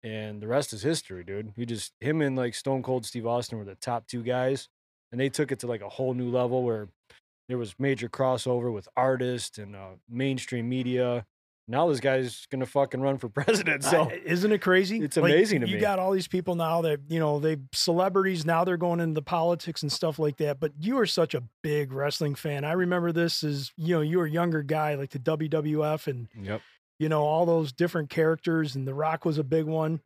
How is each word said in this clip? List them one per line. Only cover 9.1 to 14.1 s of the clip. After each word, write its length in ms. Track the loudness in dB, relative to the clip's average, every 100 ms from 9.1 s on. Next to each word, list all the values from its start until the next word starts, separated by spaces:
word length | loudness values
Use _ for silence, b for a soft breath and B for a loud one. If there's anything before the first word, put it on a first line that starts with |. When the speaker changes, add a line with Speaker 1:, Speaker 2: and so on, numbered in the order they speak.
| 2 0 -2 -6 -12
Speaker 1:
and, 180 | -14 -14
uh, 140 | -16 -18 _
mainstream 580 | -2 0 -2 -4 -4 -2
media. 560 | -2 0 0 0 -2 -6 _ _ _ -4
Now 200 | 2 2
this 120 | 2
guy's 480 | 2 2 0 -8 -8
gonna 180 | -6 -2
fucking 340 | 2 0 2
run 180 | 0 0
for 100 | -2
<laughs> 0 |
president. 540 | -2 2 2 2 0
So 260 | 4 4
Speaker 2:
I, 100 | 4